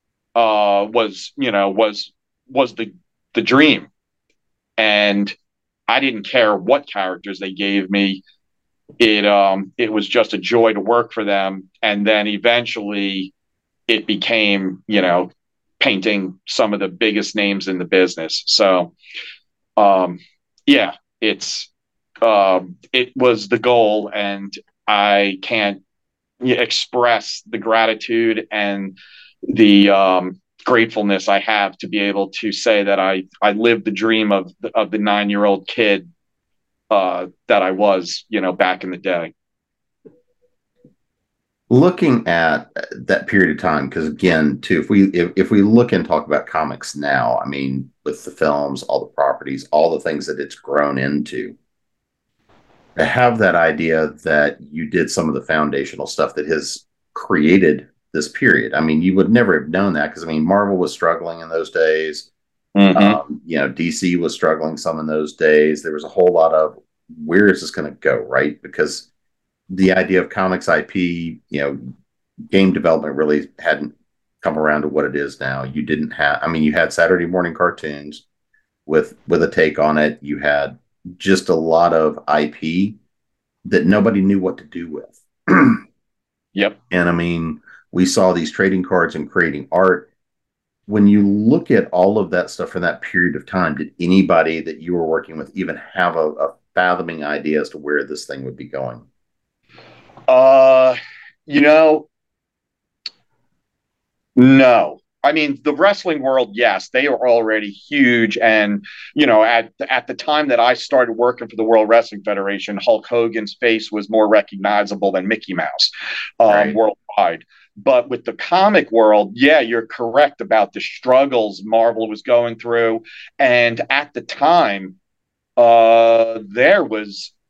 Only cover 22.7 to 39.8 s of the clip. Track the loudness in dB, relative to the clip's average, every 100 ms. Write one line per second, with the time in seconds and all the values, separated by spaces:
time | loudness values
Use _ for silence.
22.7 | -12 _ -4 -2 0 0 0 -2 -2 2
23.7 | 2 2 0 -4 -6 -6 -8 -12 -16 -20
24.7 | _ -2 0 4 4 2 -2 -6 -4 -4
25.7 | -4 _ _ _ _ _ _ -2 -2 -2
26.7 | -4 -4 -2 0 0 -2 -14 -12 -8 -2
27.7 | 0 0 -2 -4 -2 0 -2 -4 -4 -4
28.7 | -4 -8 -14 -20 -20 -20 _ -4 4 6
29.7 | 6 4 4 2 0 -2 -10 _ _ 0
30.7 | 0 0 -2 -2 -2 0 -2 0 -2 -2
31.7 | -6 -8 -4 -4 -4 -6 -6 -8 -4 0
32.7 | 0 0 0 0 -2 -6 _ -2 2 0
33.7 | 0 -2 -4 0 0 0 0 -2 -10 -6
34.7 | -4 -2 -2 -2 0 0 0 0 0 -4
35.7 | -2 0 0 -4 _ _ _ _ _ _
36.7 | _ -2 0 0 -4 -8 -12 -2 0 0
37.7 | 0 2 0 -2 -12 -8 -4 -4 -2 -2
38.7 | -2 -8 -8 -6 -4 -6 -14 _ _ _
39.7 | _